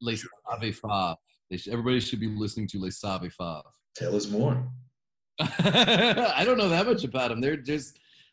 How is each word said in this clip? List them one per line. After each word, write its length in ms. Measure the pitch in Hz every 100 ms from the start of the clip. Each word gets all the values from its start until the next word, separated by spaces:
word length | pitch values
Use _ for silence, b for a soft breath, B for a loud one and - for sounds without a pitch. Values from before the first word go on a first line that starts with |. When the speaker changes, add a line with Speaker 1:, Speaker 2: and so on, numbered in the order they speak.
Speaker 1:
Les 160 | 120 110
Speaker 2:
sure. 140 | - - -
Speaker 1:
Savy 220 | 113 110
Fav. 440 | - 107 101 92 82 _ _ _
They 80 | 92
sh-, 100 | 98
everybody 320 | 117 120 127
should 200 | 113 107
be 80 | 110
listening 400 | 107 107 107 101
to 100 | 101
Les 200 | 92 -
Savy 300 | 104 95 87
Fav. 340 | - 87 80 - _ _
Speaker 2:
Tell 220 | - - 104
us 120 | 101
more. 360 | 104 127 127 - - - _
Speaker 1:
<laughs> 400 | _ _ _ -
I 1000 | 135 - 175 226 233 214 233 214 233 139
don't 140 | 202 247
know 100 | 202
that 180 | 170 208
much 180 | 233
about 260 | 127 131 123
'em. 80 | 113
They're 160 | 131 151
just, 420 | 123 151 - - b b b